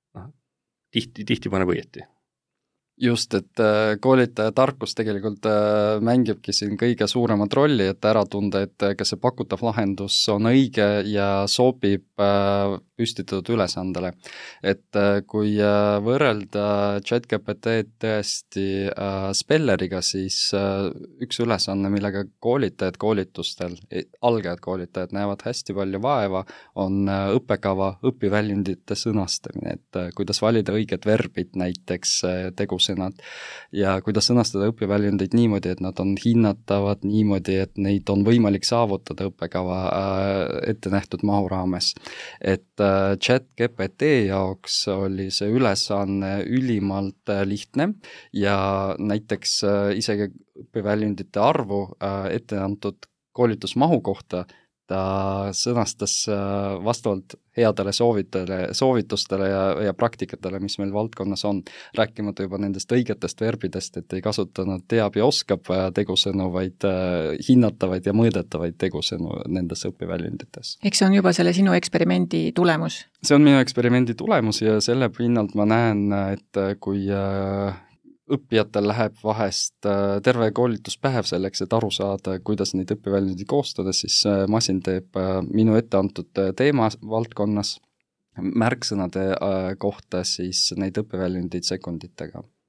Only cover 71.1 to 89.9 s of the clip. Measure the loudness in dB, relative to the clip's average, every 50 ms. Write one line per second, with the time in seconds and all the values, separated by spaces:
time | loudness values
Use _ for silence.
71.1 | 6 6 4 4 4 4 2 2 4 4 4 4 4 2 0 0 0 2 2 2
72.1 | 2 0 0 0 -2 -2 -2 -2 0 2 4 4 4 2 0 -4 -8 -10 -16 _
73.1 | _ _ 2 6 8 8 10 10 8 8 6 2 2 2 2 4 4 4 4 2
74.1 | 0 -2 0 2 2 2 2 2 0 2 2 4 4 4 4 2 2 2 2 0
75.1 | 0 0 0 2 2 2 2 0 0 2 2 4 4 4 4 4 2 2 2 0
76.1 | 0 0 0 -2 -4 -6 _ _ -4 -2 -2 -2 -2 -4 -4 -4 -2 -2 0 0
77.1 | 0 0 -2 -2 -2 -2 -2 -2 -2 -2 -2 -4 -6 -8 -14 _ _ _ _ -20
78.1 | -20 _ _ -4 -4 -4 -2 0 0 0 0 0 0 0 0 0 0 0 -2 -2
79.1 | -4 _ -4 -2 -2 0 -2 -2 -2 -2 -4 -6 -6 _ -4 -2 0 0 0 0
80.1 | -2 0 0 0 2 2 2 0 2 0 0 0 0 -4 -6 -10 -8 -4 -2 -2
81.1 | 0 0 -2 -2 -2 -2 -2 -4 -4 -6 -4 0 0 0 0 0 -2 -2 -2 -2
82.1 | -2 -4 -4 -6 -6 -4 -2 -2 -2 -2 -2 -2 -2 -4 -2 -2 -4 -4 -2 0
83.1 | 0 2 2 0 -2 -4 -4 -2 0 0 0 -2 -4 -4 -2 -2 -2 -2 -2 0
84.1 | 0 2 2 4 2 2 2 2 2 2 2 0 0 0 0 -2 -2 -2 -4 _
85.1 | -4 -2 -2 0 -2 -2 -2 0 2 4 4 6 6 4 2 2 2 0 0 0
86.1 | -2 -6 -10 _ -2 -2 0 0 0 0 2 2 2 2 2 0 -2 -4 -8 -4
87.1 | -4 -4 -4 -4 -4 -4 -2 0 0 -2 -2 -4 -6 -10 _ _ _ _ _ _
88.1 | _ _ _ _ -12 -8 -6 -2 0 2 2 2 0 -2 -4 -4 -4 -4 -4 -4
89.1 | -2 -2 -2 0 0 0 -2 -2 -2 -2 -2 -4 -4 -4 -4 -4